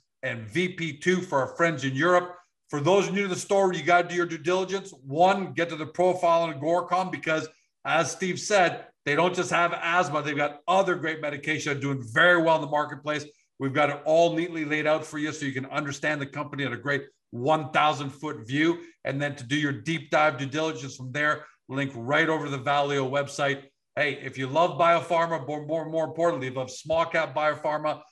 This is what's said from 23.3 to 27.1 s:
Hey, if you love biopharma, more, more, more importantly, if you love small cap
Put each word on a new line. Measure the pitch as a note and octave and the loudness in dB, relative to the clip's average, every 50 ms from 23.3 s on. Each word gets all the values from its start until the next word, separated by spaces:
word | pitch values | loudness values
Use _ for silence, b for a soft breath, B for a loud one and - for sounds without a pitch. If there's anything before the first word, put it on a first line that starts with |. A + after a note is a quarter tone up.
| - - C#3+ C#3 C#3 C#3 - - _ _ _ _ _ | -4 -2 0 0 0 -2 -6 -14 _ _ _ _ _
Hey, | C3+ D3 C#3+ C3 - | -2 -2 -2 -2 -4
if | C3+ C3 - - | -10 -12 -8 -6
you | C3+ | -6
love | B2+ C#3 D#3 F3 F3+ C#3+ D3+ | 0 2 2 2 2 2 4
biopharma, | E3+ E3+ E3+ E3 - - F3 E3 E3+ E3+ E3 D#3 C3+ | 4 4 4 4 2 2 2 2 2 2 -2 -4 -4
more, | C3+ D3+ D3 D3+ | -6 -6 -6 -4
more, | D3 D#3+ E3 D#3 D#3+ | -4 -4 -4 -4 -2
more | D#3+ E3 D#3+ | -2 -2 -2
importantly, | D3+ - D#3+ E3+ E3+ D#3+ C3+ B2+ | -2 0 2 2 2 2 0 -2
if | C3 B2+ | -4 -4
you | C3 | -6
love | B2+ B2+ | -6 -8
small | - - - D3+ D#3+ E3 E3 | -10 -10 -4 0 0 2 2
cap | E3 | 2